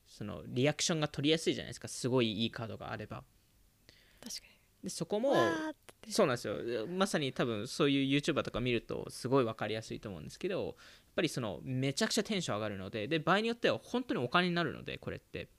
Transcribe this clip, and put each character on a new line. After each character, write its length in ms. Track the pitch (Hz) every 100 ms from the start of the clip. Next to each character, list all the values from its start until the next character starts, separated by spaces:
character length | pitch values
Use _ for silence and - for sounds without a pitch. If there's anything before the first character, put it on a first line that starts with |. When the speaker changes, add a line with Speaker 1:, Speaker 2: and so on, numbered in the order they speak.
| _
Speaker 1:
そ 160 | -
の 180 | 104 87 -
リ 220 | 123 139
ア 60 |
ク 80 | 151
シ 80 | -
ョ 40 | 160
ン 40 |
が 80 | 151
取 180 | - 143
り 40 |
や 80 | 156
す 120 | -
い 40 |
じ 60 | 127
ゃ 40 |
な 40 | -
い 20 |
で 40 |
す 60 | 135
か。 80 | -
す 200 | - 127
ご 140 | 127
い 100 | 113
い 140 | 95 113
い 40 |
カ 120 | -
ー 40 | 110
ド 80 | 104
が 160 | -
あ 40 | 110
れ 100 | 107
ば。 180 | 127 - _ _ _ _ _ - - _ _
Speaker 2:
確 160 | 220 -
か 60 | -
に。 120 | - _ _
Speaker 1:
で、 60 | 196
そ 140 | - 160
こ 120 | 208
も、 140 | 269
Speaker 2:
わ 60 | 330
ー 320 | 339 330 311
っ 20 |
て。 140 | - - - -
Speaker 1:
そ 140 | 208
う 20 | 175
な 80 |
ん 20 | 123
で 40 |
す 80 | 110
よ。 380 | 87 110 117 110
ま 200 | 185 196
さ 120 | 170
に 140 | 135
多 120 | -
分 240 | 135 107 117
そ 160 | -
う 60 | 147
い 240 | 139 135
う 40 | 143
YouTuber 240 | 156 135
と 80 | -
か 100 | 107
見 120 | 123
る 80 | 117
と 260 | - 117 -
す 180 | - 120
ご 140 | 135
い 20 |
わ 100 | 113
か 140 | - 107
り 60 |
や 80 | 110
す 100 | -
い 80 | 117
と 80 | 110
思 100 | 85
う 20 |
ん 20 |
で 60 | 80
す 80 | -
け 100 | 185
ど、 160 | 175
や 60 | 92
っ 20 | - - - _ -
ぱ 60 |
り 60 | 165
そ 120 | -
の 200 | 113 78
め 300 | 135 127 135
ち 100 | -
ゃ 60 | 220
く 40 |
ち 60 | -
ゃ 60 |
テ 120 | 202 208
ン 40 |
シ 100 | 170
ョ 40 |
ン 20 | 104
上 40 |
が 80 | 107
る 100 | 98
の 100 | 95
で、 200 | 110 107
で、 100 | 160
場 160 | 151
合 80 | 196
に 60 | 226
よ 60 |
っ 20 | 233
て 100 | 180
は 100 | 110
本 260 | - 247
当 100 | 262
に 60 | 226
お 80 | 123
金 200 | 175 180
に 60 |
な 100 | 175
る 80 | 156
の 120 | -
で、 120 | - -
こ 140 | -
れ 80 | -
っ 20 |
て。 280 | - 175 -